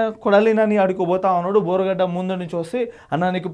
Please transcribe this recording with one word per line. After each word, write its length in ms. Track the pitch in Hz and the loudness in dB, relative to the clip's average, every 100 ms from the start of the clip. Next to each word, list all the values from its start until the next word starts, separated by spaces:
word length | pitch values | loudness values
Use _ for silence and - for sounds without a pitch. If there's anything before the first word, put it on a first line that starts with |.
| 220 220 | 0 -2
కొడాలి 300 | 220 202 220 | 2 4 4
నాని 240 | 220 214 208 | 2 2 2
ఆడుకోబోతా 540 | 190 190 175 185 190 180 | 0 0 0 0 0 0
ఉన్నాడు, 200 | 175 208 | 2 0
బోరగడ్డ 440 | 170 185 190 185 185 175 | 2 0 0 0 0 -2
ముందు 160 | 185 | -4
నుంచి 220 | 185 175 170 | -4 -6 -6
వస్తే 360 | 165 247 233 - - | -6 -6 -6 -8 -8
అన్న 180 | 147 180 | -2 -2
నీకు 200 | 180 180 | -2 -4